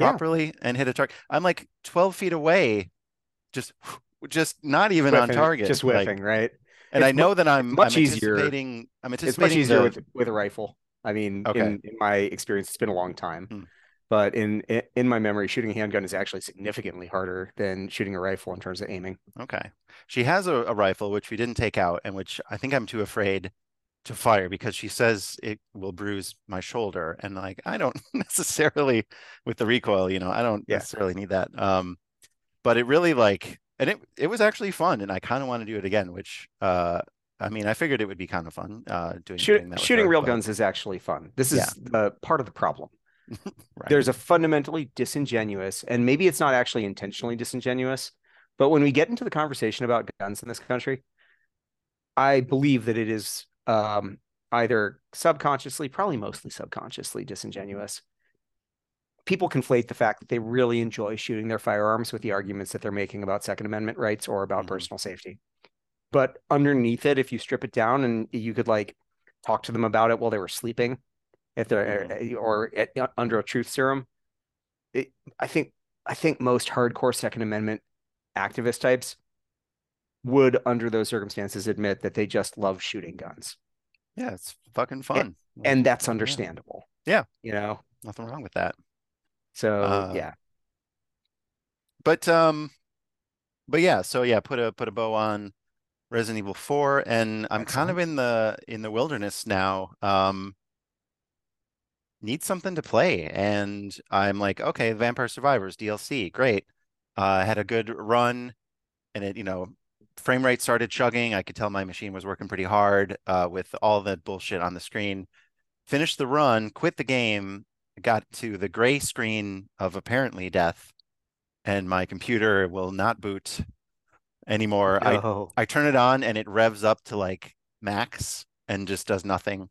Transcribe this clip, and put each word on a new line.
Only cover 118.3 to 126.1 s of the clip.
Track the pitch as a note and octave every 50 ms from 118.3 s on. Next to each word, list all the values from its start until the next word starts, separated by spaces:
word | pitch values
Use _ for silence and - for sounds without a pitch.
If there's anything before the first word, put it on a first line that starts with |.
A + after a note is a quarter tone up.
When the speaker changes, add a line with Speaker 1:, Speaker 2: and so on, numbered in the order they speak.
| -
Speaker 2:
to | - - A2+ G#2
the | F2+ G2+ F#2+
gray | E2+ G#2+ A2+ B2+ C#3+ C#3
screen | - - - - A#2 A2 A2 G#2+ G#2 G2+ F#2+ F#2+ G2+ - _ -
of | F#2+ F#2 F2
apparently | F#2+ - - A#2 C3 C3+ A#2+ - F#2 F#2 F2
death, | - F#2 E2+ E2+ - - - - _ _ _ _ _ _ _ _ _ _ _ _ _ _ -
and | G#2+ G2+ G2 F#2 F#2
my | F#2 F#2 F#2
computer | - G2 F2 - - A#2+ G#2+ A2 A2 G2+ G2 F#2+ F2
will | F2+ F#2+ F#2 F#2
not | F#2+ F#2+ G2 A2+ A2+ -
boot | - G#2 G2 F#2+ - - - - - - - _ _ _ _ _ _ _ _ _ _ _ _ _ _
anymore. | - G#2+ G#2+ A2 G#2 G#2 G2+ G2+ F#2+ F#2+ G2
Speaker 1:
No. | - G#2 G#2 G2+ G#2+ A2 G2 G2+ G2+ - -
Speaker 2:
I, | B2+
I | A2+
turn | - - D3 D3
it | D3 C3+
on, | B2+ B2 B2+